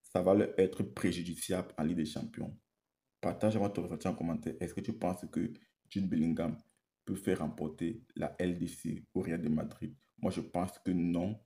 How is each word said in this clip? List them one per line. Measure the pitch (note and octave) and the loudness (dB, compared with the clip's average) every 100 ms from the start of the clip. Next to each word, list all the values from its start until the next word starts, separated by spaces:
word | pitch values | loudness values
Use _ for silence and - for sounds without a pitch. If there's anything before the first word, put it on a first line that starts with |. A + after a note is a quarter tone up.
ça | - F#2 | 0 4
va | F#2 | 8
leur | G2+ - - | 8 6 4
être | F#2+ - | 4 4
préjudiciable | F#2+ - F#2+ E2+ E2+ D#2+ - F#2 F2+ - | -4 0 0 0 -4 -6 -2 -2 -2 -2
en | |
Ligue | D#2 F2 | 0 0
des | D2+ | -2
Champions. | C#2+ - - - - _ _ _ _ _ _ | -4 -8 -8 -8 -10 _ _ _ _ _ _
Partage | F2 F2+ G#2+ G#2+ | -4 2 2 4
votre | G2+ F2 | 0 0
ressenti | E2+ E2 F#2 | -4 -2 -2
en | |
commentaire. | F2 E2 D#2 - - | -2 -2 -2 -4 -4
Est-ce | F2 | -6
que | - | -4
tu | - | -6
penses | - F2+ F#2 D#2 | -2 -2 -2 -4
que | D#2 - - _ _ _ | -2 -2 -6 _ _ _
Jude | G2 F#2+ | -2 0
Bellingham | E2 E2 E2 E2 D#2 _ _ _ _ | 2 2 2 0 -4 _ _ _ _
peut | - | -6
faire | F#2+ - F#2 | -2 0 0
remporter | D#2 - D#2 D#2 E2+ D#2+ - - | 0 -2 -6 -2 -4 -4 -10 -4
la | D#2+ - | -4 0
L | F2+ F2 | 0 0
D | - | -4
C | - - - - | -4 -6 -6 -4
au | F#2+ | -4
Real | F#2+ E2 | -2 -2
de | D#2+ | 0
Madrid ? | D#2 - - - - _ _ | 0 -2 -6 -10 -10 _ _
Moi, | F#2 | -2
je | F#2 | -2
pense | D#2+ F2 F#2+ - | -2 -2 -2 -2
que | - | 0
non. | F2+ F2 F2 F#2+ A2 | 2 4 2 0 -4